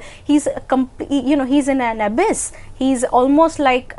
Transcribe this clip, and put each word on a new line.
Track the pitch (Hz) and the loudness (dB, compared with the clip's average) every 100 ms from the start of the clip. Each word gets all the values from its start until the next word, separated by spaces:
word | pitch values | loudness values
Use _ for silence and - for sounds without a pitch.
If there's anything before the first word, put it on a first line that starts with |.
| - - | -6 -14
he's | - 294 285 | 0 0 0
a | - | -6
comp-, | - 262 254 - 320 | -2 -2 -2 -8 -4
he, | 277 254 | -2 0
you | 294 | 0
know, | 262 | 2
he's | 285 269 | 0 2
in | 269 | 0
an | 233 220 | -2 -2
abyss. | 208 233 427 - - - - | -2 0 0 -2 -6 -12 -18
He's | - 262 262 | -4 -2 0
almost | 247 240 262 285 330 320 | 2 2 4 4 4 2
like, | 277 254 254 | 0 0 -4